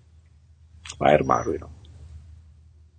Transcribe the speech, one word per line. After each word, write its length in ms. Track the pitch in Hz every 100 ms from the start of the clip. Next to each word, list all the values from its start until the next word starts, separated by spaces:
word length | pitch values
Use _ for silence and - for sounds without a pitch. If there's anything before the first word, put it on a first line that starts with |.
| _ - - - - - - - - -
වයර් 260 | 139 151
මාරු 260 | 131 120 117
වෙනවා. 240 | 76 - - - - - - - - - - - - -